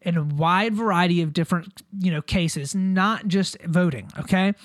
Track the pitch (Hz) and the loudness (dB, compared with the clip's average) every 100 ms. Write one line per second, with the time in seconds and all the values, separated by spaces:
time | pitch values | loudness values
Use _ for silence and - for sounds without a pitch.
0 | 180 170 147 147 160 180 226 214 226 175 | -2 -2 0 0 2 2 2 0 0 2
1 | 180 175 160 156 165 175 175 - - 196 | 2 2 0 -2 0 -2 -4 -16 -14 -4
2 | 185 151 - 190 165 156 139 196 190 185 | -2 -2 -2 0 0 -4 -6 -2 0 2
3 | 196 226 208 190 185 - 170 165 180 127 | 2 0 0 0 0 -4 -2 2 2 0
4 | 98 - - 190 190 208 | -8 -10 0 2 2 -2